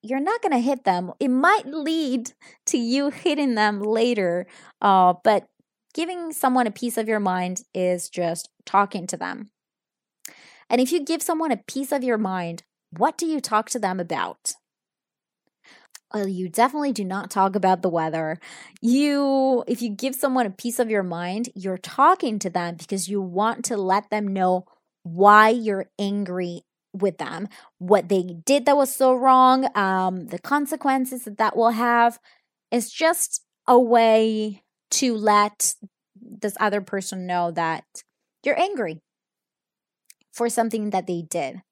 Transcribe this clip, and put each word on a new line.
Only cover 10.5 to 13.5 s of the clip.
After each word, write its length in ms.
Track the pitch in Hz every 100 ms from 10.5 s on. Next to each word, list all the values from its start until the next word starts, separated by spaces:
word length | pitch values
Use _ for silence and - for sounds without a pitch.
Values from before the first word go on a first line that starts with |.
| _ _
And 100 | 240
if 100 | 262
you 120 | 339
give 180 | 285 330
someone 300 | - 320 320
a 60 | 240
piece 340 | - 269 277
of 100 | 285
your 160 | 254 220
mind, 440 | 196 185 175 170 _ _ _
what 280 | 160 269 -
do 80 | 330
you 140 | 302
talk 280 | -